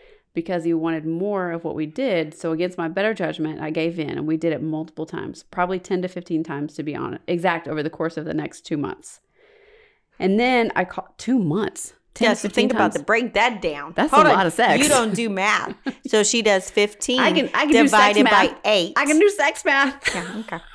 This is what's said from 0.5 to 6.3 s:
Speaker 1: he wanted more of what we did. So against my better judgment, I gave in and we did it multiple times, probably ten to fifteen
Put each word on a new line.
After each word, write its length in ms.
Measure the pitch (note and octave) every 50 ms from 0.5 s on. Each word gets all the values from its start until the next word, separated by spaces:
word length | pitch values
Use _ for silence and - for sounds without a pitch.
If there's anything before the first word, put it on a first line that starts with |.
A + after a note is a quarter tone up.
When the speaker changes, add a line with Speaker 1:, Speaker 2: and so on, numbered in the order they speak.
| F3+ F3 D#3+
Speaker 1:
he 100 | E3+ E3
wanted 320 | D#3+ D#3+ E3 D#3+ D#3+ D3+
more 440 | D#3+ E3 E3 F#3+ G#3 G#3 F#3+ F3+ F3 E3
of 120 | E3+ E3
what 100 | D#3+ -
we 120 | D3+ D#3
did. 480 | D#3 D#3 B3+ C4+ B3+ F#3+ E3 D#3+ D3+ D#3
So 180 | - - E3 D#3+
against 240 | D#3+ F3+ F3+ F3+ -
my 100 | E3 D#3+
better 260 | D#3+ F#3+ G3+ A3 A3
judgment, 460 | - F3 D#3 D#3 D#3+ D#3 D#3 D#3 -
I 100 | D3+ D#3
gave 280 | D#3 E3 D#3+ E3+ E3+ E3+
in 120 | D3+ C#3
and 160 | - C#3+ D3
we 100 | D#3 D#3+
did 160 | D#3+ E3+ E3+ D#3
it 100 | D3 -
multiple 440 | D#3+ D#3 D#3 D#3+ D#3+ - - D#3+
times, 360 | - - - - - - - -
probably 340 | _ - F3+ F3+ F3+ F#3+ F3+
ten 240 | F3+ - G3 F3+ F3+
to 60 | F3+
fifteen 340 | - F3+ F3+ -